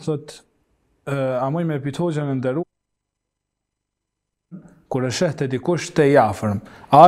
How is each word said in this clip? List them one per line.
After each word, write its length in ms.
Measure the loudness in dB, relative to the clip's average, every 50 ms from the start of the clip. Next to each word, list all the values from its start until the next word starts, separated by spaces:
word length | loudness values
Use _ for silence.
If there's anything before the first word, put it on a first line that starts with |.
| -8
thot, 340 | -8 -8 -8 -10 -16 -20 -20 _ _ _ _ _ _ _ _ _ _ _ _ -10
e, 80 | -8 -6
a 320 | -4 -4 -4 -4 -4 -4 -4
muj 140 | -4 -4 -4
me 120 | -4 -4 -6
pyet 160 | -8 -8 -6 -6
hoxhën 300 | -4 -4 -4 -4 -6 -6
e 60 | -6 -4
nderuar, 280 | -4 -4 -4 -6 -8 _ _ _ _ _ _ _ _ _ _ _ _ _ _ _ _ _ _ _ _ _ _ _ _ _ _ _ _ _ _ _ _ _ _ _ _ -20 -20 -20 -20 -20 -20 _ _ -8
kur 160 | -6 -6 -4
e 40 | -4 -4
sheh 200 | -2 -4 -4 -4
te 100 | -4 -6 -6
dikush 400 | -6 -6 -4 -4 -4 -4 -4 -6 0
te 120 | 2 2 4
i 60 | 6 4
afërm, 440 | 4 2 0 -4 -4 -4 -4 -6 -8 -12 -20 -16 -4 4
a 120 | 8 8 10